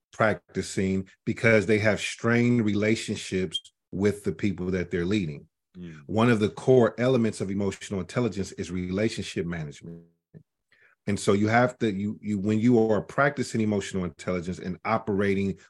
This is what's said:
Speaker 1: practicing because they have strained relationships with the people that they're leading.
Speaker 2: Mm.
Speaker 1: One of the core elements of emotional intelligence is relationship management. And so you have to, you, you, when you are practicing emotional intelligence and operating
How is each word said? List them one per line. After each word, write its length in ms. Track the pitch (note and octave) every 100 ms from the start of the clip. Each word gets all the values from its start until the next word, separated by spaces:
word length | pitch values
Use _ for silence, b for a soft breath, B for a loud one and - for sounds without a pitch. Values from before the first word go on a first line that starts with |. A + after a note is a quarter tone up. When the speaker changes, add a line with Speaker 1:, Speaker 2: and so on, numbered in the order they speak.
| _
Speaker 1:
practicing 920 | - A2 F2+ - F#2 F2+ - F#2+ F#2+ F#2 b -
because 400 | - A#2 A2 F#2
they 120 | G#2+
have 200 | A2 F#2+
strained 640 | - - A#2 A#2 A#2+ A#2+
relationships 960 | G#2+ G2+ G#2+ A2+ - G#2 - F#2 F#2 - - _ _
with 320 | F2+ G2+ G2+
the 80 | G#2
people 380 | E2 G#2 F2 F#2
that 200 | F#2 E2+
they're 140 | F#2
leading. 400 | F2 G#2+ E2 C#2+ - _ _ F2+
Speaker 2:
Mm. 220 | F2 D#2 -
Speaker 1:
One 220 | G2+ A#2+
of 120 | A2
the 80 | G#2
core 460 | - - C3 A#2 -
elements 420 | B2 C3 A2 -
of 120 | F#2+
emotional 480 | G2+ G2+ - - G2+
intelligence 500 | F2 - A#2+ F#2+ F2+
is 180 | - F2
relationship 760 | F2+ F2+ F#2+ A2+ - G2 G#2+ E2+
management. 560 | E2+ D2+ C#2 E2 E2+ E2+ _ _ - _ _ _ b b b -
And 140 | G#2
so 140 | -
you 120 | G2+ G#2+
have 320 | A2+ B2+ -
to, 140 | A2+
you, 260 | G2 G#2 A2
you, 180 | G#2 G#2
when 200 | G2+ A2
you 320 | A#2+ A#2 A2
are 100 | G#2
practicing 600 | - - C#3+ C#3+ A#2+ A#2
emotional 440 | G#2+ G#2 - F#2+
intelligence 540 | F2+ - - F#2 E2+ F2
and 200 | F#2 E2+
operating 720 | - A2 - G2 G2+ G2 G2 F2+ b